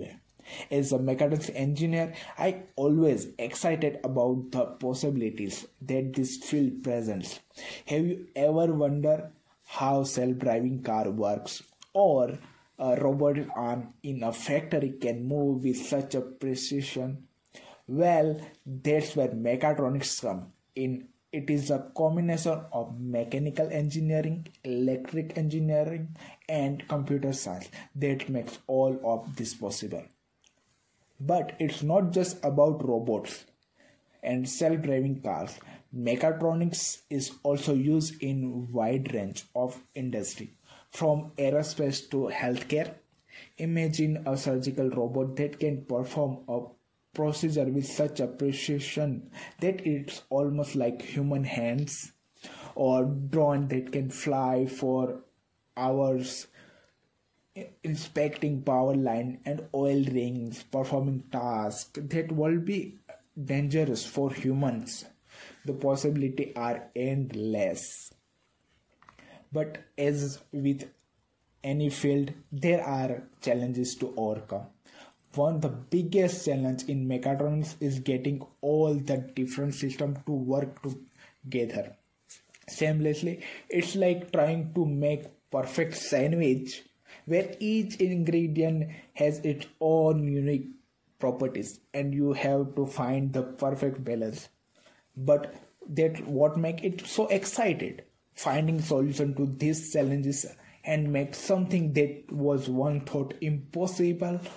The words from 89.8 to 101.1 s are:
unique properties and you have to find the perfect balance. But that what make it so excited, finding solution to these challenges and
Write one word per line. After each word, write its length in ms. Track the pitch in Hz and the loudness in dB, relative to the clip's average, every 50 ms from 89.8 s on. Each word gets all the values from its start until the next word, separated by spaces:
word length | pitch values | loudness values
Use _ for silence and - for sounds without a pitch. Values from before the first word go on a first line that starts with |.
| 156 160 160 160 156 156 156 151 147 143 | 2 4 6 6 6 6 4 4 2 2
unique 400 | 143 143 139 143 147 127 - - - - _ _ _ _ _ _ _ - | 0 0 2 2 0 0 -2 -4 -12 -18 _ _ _ _ _ _ _ -2
properties 600 | - 127 123 - 135 131 - - 107 - - - _ _ - | -2 -2 0 0 -2 -2 -2 -4 -6 -8 -10 -16 _ _ -6
and 200 | 143 143 143 139 | -4 -2 -2 0
you 200 | 143 143 143 135 | 2 2 2 2
have 420 | - - 139 139 139 139 135 - | 2 2 2 2 2 0 0 -2
to 100 | 143 139 | -2 -2
find 460 | 135 - - 127 123 131 135 139 135 | -2 -2 -4 -2 0 0 0 0 0
the 120 | 131 131 127 | 0 -2 -2
perfect 600 | - - - 139 135 135 135 143 139 131 135 123 | -4 -4 -2 -2 -2 0 0 0 -2 -2 -2 -4
balance. 460 | 117 117 113 110 110 110 - - - _ _ _ _ _ _ _ _ _ _ _ _ - | -4 -2 -2 -2 -4 -6 -8 -12 -18 _ _ _ _ _ _ _ _ _ _ _ _ -12
But 380 | 131 131 143 147 143 143 - - - - - _ - - - | -2 4 4 4 4 4 -2 -12 -14 -20 -20 _ -20 -12 -4
that 360 | 147 156 160 160 160 160 - 147 | 0 2 4 2 2 0 -6 -2
what 300 | 143 131 147 151 151 165 | 2 4 6 6 6 4
make 260 | 165 165 170 - - | 0 0 -2 -2 -2
it 240 | 190 175 - - - | -2 -2 -4 -8 -6
so 200 | - 214 214 - | 0 0 2 2
excited, 760 | 196 190 - - - - 226 196 151 - - - - - - _ _ _ _ _ _ | 2 2 0 0 -2 0 2 2 2 0 -2 -6 -8 -10 -16 _ _ _ _ _ _
finding 480 | - - 151 135 151 156 160 160 156 | -6 -2 0 2 2 2 2 2 0
solution 540 | 156 - 151 135 135 147 139 147 147 143 135 | 0 2 2 2 2 2 2 0 0 0 2
to 100 | 139 139 | 0 0
these 480 | 135 131 - 151 151 156 156 - - - | 0 0 0 0 0 0 0 -2 -2 0
challenges 520 | 151 139 135 139 143 135 139 139 - - - - - - - - - - | 2 2 2 2 0 0 0 -2 -2 -4 -8 -10 -18 -20 -20 -20 -12 -6
and 300 | 156 156 151 151 147 | -2 0 0 0 2